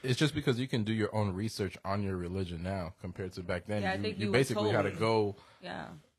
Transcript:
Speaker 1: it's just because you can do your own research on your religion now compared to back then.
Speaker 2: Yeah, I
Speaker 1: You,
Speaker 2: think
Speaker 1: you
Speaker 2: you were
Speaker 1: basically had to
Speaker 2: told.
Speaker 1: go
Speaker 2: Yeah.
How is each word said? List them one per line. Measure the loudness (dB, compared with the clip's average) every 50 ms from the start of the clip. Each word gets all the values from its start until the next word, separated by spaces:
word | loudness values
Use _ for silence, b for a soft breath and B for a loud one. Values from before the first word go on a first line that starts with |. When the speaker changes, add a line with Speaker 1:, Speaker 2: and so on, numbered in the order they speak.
Speaker 1:
it's | 2 0 2 4
just | 4 2 2
because | 2 2 2 2 2
you | 0
can | 0 0 0 2
do | 2
your | 2 2 2 2 2
own | 2 2 2 0
research | 0 -2 -4 -2 -2 -2 -2 -2 -6 _
on | -2 0 0
your | 0 0 -2
religion | -2 -2 -2 -2 -2 -2 -2 -4 -4
now | -4 -2 -2 -2 -4 -6 -8 _
compared | -12 -10 -8 -6 -8 -8 -6
to | -8
back | -4 -4 -4 -4 -2
then. | -2 -2 0
Speaker 2:
Yeah, | 0 0
I | -2
Speaker 1:
You, | -2
Speaker 2:
think | -2 -4 -2 -2
Speaker 1:
you | -2
Speaker 2:
you | 2
were | 4 4
Speaker 1:
basically | 4 4 2 0 2 2
had | 4 4
to | 2 2
Speaker 2:
told. | 0 0
Speaker 1:
go | 2 4 4 4 4 2 -2 B B B B B
Speaker 2:
Yeah. | -10 -10 -8 -8 -10 -12 -14 -16 -20 _ _